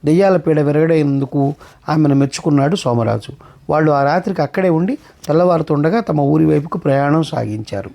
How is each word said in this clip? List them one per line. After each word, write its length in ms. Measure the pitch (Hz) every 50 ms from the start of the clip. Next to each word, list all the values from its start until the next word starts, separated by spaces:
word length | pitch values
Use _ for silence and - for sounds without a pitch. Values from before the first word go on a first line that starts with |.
| -
దెయ్యాల 320 | 147 156 175 196 196 190
పీడ 220 | 175 - 165 156 151
విరగడైనందుకు 920 | 147 143 147 151 160 160 165 156 151 143 139 139 139 135 - 143 139 139 147 - - - - _ _ -
ఆమెను 260 | 151 156 151 147 139
మెచ్చుకున్నాడు 600 | 139 139 135 - - - 165 147 143 135 147 185
సోమరాజు. 580 | - - 131 120 117 113 110 110 110 - - - - - - - - - -
వాళ్ళు 220 | 151 151 156 156
ఆ 120 | 147 139 139
రాత్రికి 380 | 143 151 185 180 208 190 -
అక్కడే 280 | 151 139 - 196 190 185
ఉండి 280 | 165 160 175 196 277 - - - - _ -
తెల్లవారుతుండగా 720 | - 196 165 180 180 175 160 160 - 156 147 147 160 185 240
తమ 220 | 226 - 156 147
ఊరి 240 | 143 139 151 156 160
వైపుకు 320 | 156 151 151 143 165 -
ప్రయాణం 460 | 170 - 151 139 135 139 143 147 160 160
సాగించారు. 680 | 156 - 135 117 107 104 107 107 - - 98 95 98